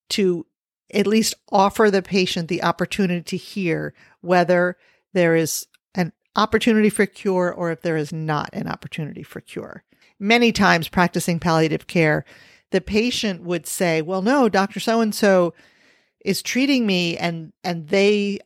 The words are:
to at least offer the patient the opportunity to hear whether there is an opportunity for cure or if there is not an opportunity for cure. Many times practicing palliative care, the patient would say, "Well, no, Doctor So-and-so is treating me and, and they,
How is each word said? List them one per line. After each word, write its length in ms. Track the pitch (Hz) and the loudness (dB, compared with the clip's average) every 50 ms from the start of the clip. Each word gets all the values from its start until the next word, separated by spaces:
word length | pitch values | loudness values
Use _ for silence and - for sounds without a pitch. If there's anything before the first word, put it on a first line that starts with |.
| _ - | _ -8
to 340 | - - 202 185 175 170 - _ _ _ _ _ _ _ _ _ - | -2 0 0 0 0 -2 -6 _ _ _ _ _ _ _ _ _ -2
at 140 | 208 202 | -2 0
least 280 | 196 214 220 214 - - - _ - | 2 2 2 0 0 -4 -8 _ -2
offer 380 | - 202 190 202 - - 226 208 | 0 2 2 2 2 2 2 2
the 140 | 196 196 180 | 2 2 -2
patient 460 | - 175 202 180 180 - 185 165 151 | -2 0 0 0 0 -2 -6 -6 -4
the 140 | 180 160 - | -4 -4 -2
opportunity 600 | 170 165 - 185 170 - - 202 180 180 175 160 | -2 -2 -2 -4 -4 -2 -2 -2 -2 -2 -4 -6
to 140 | - - | -8 -10
hear 580 | 175 - - - 208 190 170 160 151 151 151 - _ _ _ _ _ | -10 -10 -10 -8 -6 -4 -2 -2 -4 -4 -8 -10 _ _ _ _ _
whether 560 | - 175 185 180 175 156 180 175 180 180 180 _ _ _ _ _ _ _ - | -2 0 2 2 4 4 2 2 2 0 -2 _ _ _ _ _ _ _ 0
there 220 | 190 175 165 165 | 2 2 4 4
is 320 | 165 160 151 - - - - _ _ _ _ - | 2 2 0 -2 -6 -10 -12 _ _ _ _ -6
an 180 | 185 180 160 - _ _ _ - | -4 -4 -4 -6 _ _ _ -2
opportunity 560 | - 208 214 - 220 - 247 220 214 214 214 | -2 0 2 0 0 2 2 2 4 2 2
for 160 | - - 202 | 2 0 -2
cure 440 | 190 - - - 208 190 180 180 180 | -2 -4 -6 -4 -2 -2 0 -2 -2
or 200 | - - 180 170 | -4 -4 -6 -6
if 100 | 165 160 | -6 -6
there 160 | - 175 160 | -4 -4 -4
is 160 | 160 147 139 165 | -4 -4 -6 -6
not 380 | 160 156 156 151 147 - - - | -6 -4 -2 -2 -2 -4 -6 -8
an 140 | - - | -10 -10
opportunity 560 | - - - - - - - 156 143 - - 139 | -8 -10 -12 -12 -12 -10 -10 -10 -10 -10 -14 -16
for 180 | - - 170 | -16 -16 -18
cure. 440 | - - - - - - - - _ _ _ _ _ _ _ - | -16 -16 -14 -14 -14 -14 -16 -20 _ _ _ _ _ _ _ -6
Many 320 | 202 202 233 240 240 233 | 0 2 4 6 6 4
times 380 | 214 - 202 180 175 170 160 - | 4 4 4 4 4 4 2 0
practicing 500 | - - 180 170 - 180 - - 170 165 | 0 2 2 2 2 -2 -2 -2 -2 0
palliative 480 | - 180 160 160 160 160 156 151 - | 0 2 4 4 4 2 0 -2 -6
care, 380 | - - 180 160 156 151 151 147 - - - - - _ _ _ _ - | -2 0 2 2 2 2 0 -2 -6 -14 -20 -20 -20 _ _ _ _ -4
the 80 | 190 | -4
patient 640 | 180 - 196 208 226 247 240 - - 214 190 170 180 | -2 -2 -2 0 0 0 -2 -4 -4 -4 -6 -6 -6
would 240 | 170 180 170 156 - | -6 -6 -6 -6 -8
say, 340 | - - 190 175 165 160 156 | -6 -2 -2 0 0 0 -2
"Well, 180 | 156 190 190 | -2 -4 -2
no, 280 | 185 220 269 294 262 220 | 0 0 2 2 2 2
Doctor 320 | 185 196 190 196 - 196 | 2 2 0 -2 -4 -6
So-and-so 760 | - - 226 233 226 214 208 - - 202 190 185 175 170 - _ _ _ _ _ _ _ _ _ _ _ _ _ - | -4 -2 0 0 0 0 0 2 2 4 4 4 4 2 -2 _ _ _ _ _ _ _ _ _ _ _ _ _ -4
is 180 | - 190 - - | -4 -4 -4 -4
treating 420 | - - 247 269 277 285 254 233 | -4 -2 0 2 2 2 2 2
me 320 | 208 190 180 175 170 165 | 2 0 0 0 -2 -2
and, 360 | - - 175 170 165 160 156 - _ - | -4 -4 -6 -6 -6 -10 -16 -16 _ -8
and 260 | 185 175 170 156 151 | -6 -6 -6 -6 -2
they, 520 | 208 196 196 208 208 208 202 202 196 196 - | 0 2 4 4 2 2 0 -2 -4 -6 -6